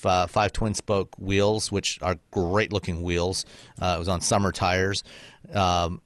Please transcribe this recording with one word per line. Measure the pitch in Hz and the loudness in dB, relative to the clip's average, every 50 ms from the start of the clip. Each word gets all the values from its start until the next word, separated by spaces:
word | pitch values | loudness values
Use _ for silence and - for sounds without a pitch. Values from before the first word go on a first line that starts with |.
| - | 0
uh, | 107 92 90 90 85 | 2 2 2 2 2
five | - 110 107 98 - | 2 2 2 2 0
twin | - 113 110 101 | -2 -2 -2 -2
spoke | - - - 107 98 95 - - - | -4 -2 0 0 0 0 -2 -8 -10
wheels, | 101 95 98 98 101 104 107 110 104 - | -4 0 2 4 4 4 2 0 -2 -2
which | 104 98 - - - - | -4 -2 -2 -4 -6 -4
are | - 92 92 78 _ _ | -2 -2 -2 -4 _ _
great | - 104 90 85 90 104 110 - | -2 -2 0 2 2 2 0 2
looking | 101 101 - - 87 82 87 | 0 -4 -4 -4 -6 -4 -4
wheels. | 90 87 87 85 92 95 - - - - - - - - - | -2 0 0 0 0 -2 -4 -8 -10 -14 -20 -20 -20 -10 -4
Uh, | - 90 90 82 | -2 0 0 0
it | |
was | 85 90 | 0 -2
on | 95 87 | -2 -2
summer | - - 117 104 101 95 82 | 0 0 2 2 2 0 0
tires. | - - 90 90 92 92 98 101 - - - - - - - - _ _ - - | 0 0 2 2 2 2 0 -2 -4 -8 -10 -20 -20 -20 -20 -20 _ _ -6 0
Um, | 101 95 90 90 90 87 85 87 85 _ | 0 2 2 4 2 0 -2 -4 -8 _